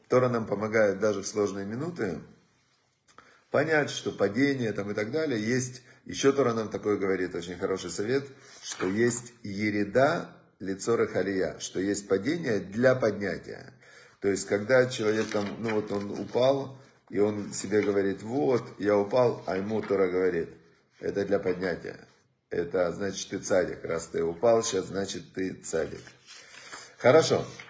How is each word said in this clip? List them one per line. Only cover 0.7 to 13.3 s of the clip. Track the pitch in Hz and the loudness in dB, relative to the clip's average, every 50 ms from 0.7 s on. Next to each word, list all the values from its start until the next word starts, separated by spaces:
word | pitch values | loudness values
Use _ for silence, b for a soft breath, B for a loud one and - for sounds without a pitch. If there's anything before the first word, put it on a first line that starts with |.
| 110 113 107 101 95 95 | 4 4 4 4 4 2
даже | 110 107 101 98 95 | 2 0 0 0 -4
в | |
сложные | - - 104 101 98 95 98 98 | -4 0 0 0 0 0 -4 -6
минуты | 101 113 127 156 175 170 - 113 92 78 - 76 - - _ _ _ _ _ _ _ _ _ _ _ _ _ _ _ _ B B B B B B - | -6 -6 -6 -6 -6 -4 -4 -4 -4 -4 -6 -10 -16 -20 _ _ _ _ _ _ _ _ _ _ _ _ _ _ _ _ B B B B B B -2
понять, | - 131 151 160 156 151 139 123 | 0 0 2 4 2 2 2 0
что | - - - 101 | -4 -6 -6 -6
падение | - - 101 98 101 123 139 143 139 127 117 104 101 | -2 0 0 0 2 2 2 2 2 0 -2 -2 -2
там | 101 101 104 | -4 -6 -4
и | 104 | -4
так | 107 104 113 | -4 -4 -2
далее | 135 156 160 147 120 107 | -2 -2 -2 -2 -2 -2
есть. | 107 113 127 127 123 - - - B B B B B | 0 0 0 0 -2 -4 -8 -14 B B B B B
Еще | - 92 - - 139 135 | -10 -6 4 4 4 4
Тора | 139 127 120 113 | 6 2 2 2
нам | 113 107 98 | 0 -4 -4
такое | - 92 - 104 104 | -6 -4 0 0 0
говорит, | 92 98 95 95 90 90 87 82 | 2 2 0 0 0 0 -4 -4
очень | 87 85 90 90 | -8 -8 -8 -8
хороший | 87 95 92 95 92 90 87 | -6 -2 -2 -2 -2 -4 -8
совет, | - - 101 113 131 139 135 - - B B B B B | -6 -6 -2 -2 -2 -2 -2 -6 -18 B B B B B
что | B - - - 92 | B -12 -8 -4 -2
есть | 92 98 110 120 120 110 - - - - _ | -2 2 2 2 2 2 -2 -6 -10 -20 _
ереда, | - 104 95 101 107 107 101 104 101 95 - 123 139 151 170 - - - - - _ _ _ _ | -12 -10 -6 -2 -2 0 0 0 -2 2 4 4 4 4 2 0 -4 -8 -16 -20 _ _ _ _
лицо | 95 95 95 - - 117 117 | -6 -6 -6 -4 0 0 2
рахалия, | 113 110 - - 98 90 98 95 92 87 78 - - | 2 2 0 0 -2 0 0 0 0 0 -2 -4 -6
что | - - - 90 | -10 -6 -4 -2
есть | 95 101 101 - - | -2 0 -2 -2 0
падение | - 95 92 98 139 170 170 160 127 107 98 | 0 0 0 2 -2 -2 -2 -2 -2 -2 -2
для | 90 92 98 117 127 131 123 | -2 -4 -2 4 4 4 4
поднятия. | 123 120 110 98 101 101 92 | 4 2 0 0 0 -4 -6